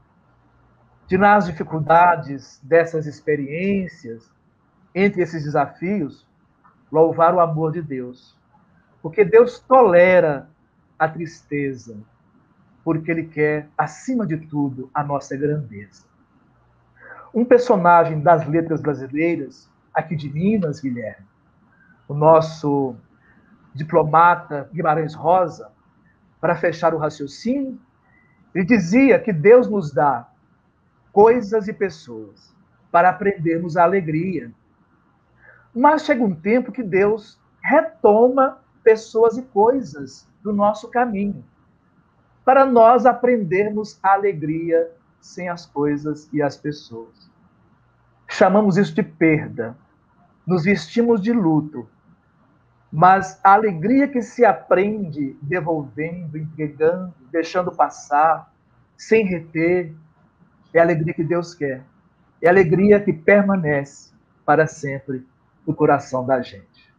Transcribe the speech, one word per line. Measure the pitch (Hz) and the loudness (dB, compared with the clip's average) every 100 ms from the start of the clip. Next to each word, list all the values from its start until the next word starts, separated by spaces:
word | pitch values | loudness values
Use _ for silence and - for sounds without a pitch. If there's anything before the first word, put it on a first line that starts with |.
| _ _ _ _ _ _ _ _ _ _ - | _ _ _ _ _ _ _ _ _ _ -4
De, | 185 | 2
nas | 202 208 180 | 4 4 2
dificuldades | 156 160 160 143 165 175 170 139 139 - _ | -6 -8 -4 2 4 4 2 -4 -12 -16 _
dessas | 131 165 - 160 151 | 0 2 2 -4 -8
experiências, | - - 147 135 156 190 196 180 - 117 113 _ _ _ _ _ _ _ 175 | -8 -4 -4 -4 -6 -4 -4 -6 -12 -18 -18 _ _ _ _ _ _ _ -2
entre | 202 202 | -2 -2
esses | 165 165 | -4 -6
desafios, | 147 147 139 - 175 208 139 - _ _ _ _ _ _ _ | -4 -4 -4 -6 -6 -6 -6 -12 _ _ _ _ _ _ _
louvar | 156 165 160 165 180 | 2 2 4 2 2
o | |
amor | 165 156 160 | 0 0 -4
de | 170 | -6
Deus. | 147 131 123 127 _ _ _ _ _ _ _ _ | -8 -10 -12 -16 _ _ _ _ _ _ _ _
Porque | 160 214 190 | -6 -2 4
Deus | 226 240 - | 4 4 0
tolera | - 262 220 175 180 180 160 139 - _ _ _ _ - | 2 4 6 6 6 6 2 -2 -8 _ _ _ _ -6
a | 156 | -6
tristeza, | 156 165 - - 147 139 123 117 104 107 _ _ _ _ _ _ _ | -4 -12 -14 -10 -6 -6 -8 -16 -20 -20 _ _ _ _ _ _ _
porque | 165 156 160 | -6 -4 -4
Ele | 165 160 | -6 -6
quer, | 151 151 151 147 - | -2 -2 -2 -6 -6
acima | 147 - - 254 185 | -6 -8 -8 -6 -4
de | 156 | -6
tudo, | - 147 143 127 127 | -6 -6 -6 -6 -10
a | 147 | -8
nossa | 143 139 - 135 | -6 -6 -8 -6
grandeza. | 147 151 120 101 101 _ _ _ _ _ _ _ _ _ _ _ - - - | -4 -4 -8 -14 -20 _ _ _ _ _ _ _ _ _ _ _ -20 -20 -8
Um | 220 | -4
personagem | 240 240 247 202 175 170 160 156 | 2 4 4 2 4 4 4 0
das | 160 160 147 | 2 2 2
letras | 165 165 151 | -4 -2 -4
brasileiras, | 139 131 131 147 170 160 131 - _ _ _ | -4 -6 -6 -4 -2 -4 -8 -16 _ _ _
aqui | 156 156 160 | -8 -6 -8
de | 147 | -8
Minas, | 147 190 220 160 - | -4 -2 0 -2 -6
Guilherme, | 135 120 107 - _ _ _ _ _ _ _ _ - | -8 -8 -10 -14 _ _ _ _ _ _ _ _ -10
o | |
nosso | 147 156 160 156 - 147 143 131 113 _ _ _ _ _ _ _ | 0 4 4 2 -4 -4 -2 -4 -8 _ _ _ _ _ _ _
diplomata | 135 151 165 151 160 170 170 - 143 139 | -14 -2 0 2 4 4 2 -4 -12 -10
Guimarães | 160 160 156 151 | -6 -2 -2 -4
Rosa, | - 156 185 170 - 107 _ _ _ _ _ _ _ | -6 0 0 0 -6 -20 _ _ _ _ _ _ _
para | 165 165 | -4 -2
fechar | 180 160 165 | -4 -2 -2
o | 160 | -2
raciocínio, | 151 147 139 - 226 285 262 220 _ _ _ _ _ _ _ 175 | -4 -8 -14 -10 -6 -4 -6 -12 _ _ _ _ _ _ _ -4
ele | |
dizia | 180 233 165 240 269 185 | 0 0 2 2 4 2
que | - | 0
Deus | 156 196 247 202 | 2 6 6 6
nos | 208 147 | -2 -4
dá | 139 147 123 - _ _ _ _ _ _ _ _ | -2 0 -2 -8 _ _ _ _ _ _ _ _
coisas | 202 226 247 202 220 196 | 4 6 4 0 -4 -4
e | |
pessoas | - 190 156 - 110 104 _ _ _ _ _ _ | -6 -8 -8 -18 -18 -18 _ _ _ _ _ _
para | 170 180 | 2 2
aprendermos | 180 196 196 160 165 175 170 | 2 -4 -4 -4 -4 -4 0
a | |
alegria. | 170 196 160 156 185 160 120 - _ _ _ _ _ _ _ _ _ _ _ | 2 0 -2 -4 -4 -8 -10 -18 _ _ _ _ _ _ _ _ _ _ _
Mas | 233 285 311 302 | 0 2 2 0
chega | 262 | 0
um | 226 | -2
tempo | 160 202 247 254 | -2 -2 -2 -2
que | - | -8
Deus | 214 185 208 214 - _ _ _ | -4 0 0 -2 -8 _ _ _
retoma | - 285 320 - 214 214 247 269 262 - _ _ | 0 2 2 0 2 4 4 2 0 -2 _ _
pessoas | 226 220 - 226 226 233 | 2 2 0 0 2 0
e | |
coisas | 254 196 220 277 180 147 135 - _ _ | -4 0 2 0 -4 -12 -16 -18 _ _
do | 202 | -6
nosso | 202 208 214 226 | -2 -2 -2 -6
caminho, | 240 247 196 202 151 - _ _ _ _ _ _ _ _ _ | -4 -2 -4 -6 -8 -16 _ _ _ _ _ _ _ _ _
para | - 269 269 | 2 4 4
nós | 233 226 247 247 | 6 6 6 4
aprendermos | 240 247 240 175 185 208 208 214 - | 2 0 0 0 -2 -2 -4 -8 -6
a | 196 | 0
alegria | 196 202 160 151 160 170 165 165 - _ _ | 0 0 -4 -6 -6 -2 0 -2 -8 _ _
sem | - - 180 | -20 -12 -10
as | 170 - | -10 -10
coisas | 139 147 147 147 147 - | -4 -4 -4 -6 -10 -8
e | 151 | -4
as | 143 - | -4 -6
pessoas. | 151 147 - 113 113 _ _ _ _ _ _ _ _ _ _ _ - | -10 -12 -14 -20 -20 _ _ _ _ _ _ _ _ _ _ _ -8
Chamamos | - 190 202 208 180 | 2 4 4 2 0
isso | 202 - | 0 -2
de | |
perda. | - - 160 151 113 110 113 123 _ _ _ _ _ _ - | -6 0 0 0 -4 -10 -10 -12 _ _ _ _ _ _ -4
Nos | 180 | -2
vestimos | 170 190 - 233 233 226 | 0 -2 -2 -2 0 0
de | 202 | 0
luto, | 233 165 156 151 131 110 _ _ _ _ _ _ _ _ _ _ | 0 0 0 -2 -8 -16 _ _ _ _ _ _ _ _ _ _
mas | 151 180 190 - - | 2 4 4 0 0
a | 196 | 4
alegria | 202 220 165 190 269 277 | 4 4 -2 0 2 2
que | 262 | -2
se | 214 - | -6 2
aprende | 226 - - 180 202 214 175 139 135 - | 2 2 0 0 0 -4 -8 -8 -10 -10
devolvendo, | 143 180 160 160 131 110 160 180 165 156 | -8 -6 -4 -6 -6 -10 -10 -10 -12 -12
entregando, | 156 - 151 139 156 185 185 - _ | -12 -8 -10 -2 -2 -2 -6 -16 _
deixando | 165 165 185 175 | -6 -4 -4 -4
passar, | - 147 - - 147 160 151 - _ _ _ _ _ | -2 -4 -4 -4 0 0 -2 -8 _ _ _ _ _
sem | - 220 | 0 0
reter, | 196 175 160 160 170 180 165 156 _ _ _ _ _ _ _ | 0 -4 -6 -2 0 0 -4 -12 _ _ _ _ _ _ _
é | 165 | 2
a | |
alegria | 170 160 156 | 2 2 -2
que | - | -4
Deus | 151 175 170 | -4 -4 -6
quer. | - 143 131 - _ _ _ _ _ | -8 -8 -8 -14 _ _ _ _ _
É | 165 | 4
a | |
alegria | 190 170 160 208 202 | 4 4 4 4 4
que | 196 | 2
permanece | 160 - 202 196 196 151 143 139 - - _ _ _ - | -6 0 0 2 -2 -2 -4 -6 -12 -20 _ _ _ 0
para | 147 151 | 0 0
sempre | - 143 135 - 127 - _ _ _ - | -4 -10 -10 -10 -12 -14 _ _ _ -10
no | |
coração | 147 151 139 - 127 127 | -2 0 0 -2 -8 -4
da | 127 | -4
gente. | 117 98 - _ _ | -4 -14 -20 _ _